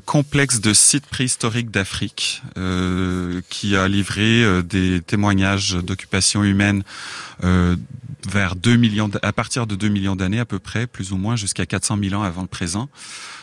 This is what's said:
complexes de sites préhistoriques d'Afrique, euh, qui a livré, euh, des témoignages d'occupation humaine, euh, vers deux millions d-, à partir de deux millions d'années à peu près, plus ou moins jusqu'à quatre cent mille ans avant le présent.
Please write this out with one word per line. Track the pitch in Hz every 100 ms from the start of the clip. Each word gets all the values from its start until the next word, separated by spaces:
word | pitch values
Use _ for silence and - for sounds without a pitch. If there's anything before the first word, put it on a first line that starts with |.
| -
complexes | 151 143 143 139 120
de | 104
sites | 104 - - -
préhistoriques | - 127 - 120 117 120
d'Afrique, | 101 95 - 101 - - - - -
euh, | 92 90 90 92 92 90 87 90 -
qui | - 101 98
a | 95
livré, | 98 95 98 107 113
euh, | 113 90
des | 87 92 92 92
témoignages | 85 104 104 98 95 98 98
d'occupation | 90 87 95 - 95 - 104 101
humaine, | 98 101 101 98 - - - - -
euh, | 90 90 87 87 - - - - 104
vers | 98 92 90
deux | 113 120
millions | 117 104 107
d-, | 101
à | 101
partir | 107 113 - 113
de | 98
deux | 107
millions | 101 98 92
d'années | 95 110
à | 120
peu | 98
près, | - 110 123
plus | - 95
ou | 95
moins | 101 120
jusqu'à | 98 - 90
quatre | 98
cent | - 104
mille | 101 101
ans |
avant | 101 85
le | 92
présent. | - 87 98 139 - - - - -